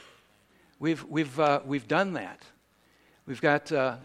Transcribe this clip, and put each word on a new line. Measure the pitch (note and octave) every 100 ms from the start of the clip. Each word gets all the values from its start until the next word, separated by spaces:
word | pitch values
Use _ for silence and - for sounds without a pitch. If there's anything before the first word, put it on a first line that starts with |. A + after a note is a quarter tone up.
| - - _ _ _ _ _ -
We've, | D3+ D#3+
we've, | - D3+ D3 C3+
uh, | D3 C#3+
we've | C3+ C#3+ A2+
done | D#3 G3
that. | D#3 F#2+ - - _ _ _ _ _ _ _ -
We've | A#2+
got, | D#3 C#3+ -
uh, | D3 C3 A#2+